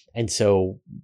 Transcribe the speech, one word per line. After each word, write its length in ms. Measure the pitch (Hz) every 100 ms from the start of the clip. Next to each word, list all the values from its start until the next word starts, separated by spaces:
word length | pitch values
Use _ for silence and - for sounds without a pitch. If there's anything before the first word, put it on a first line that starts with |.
| _
And 160 | 117 117
so 480 | - 104 98 92 - _ -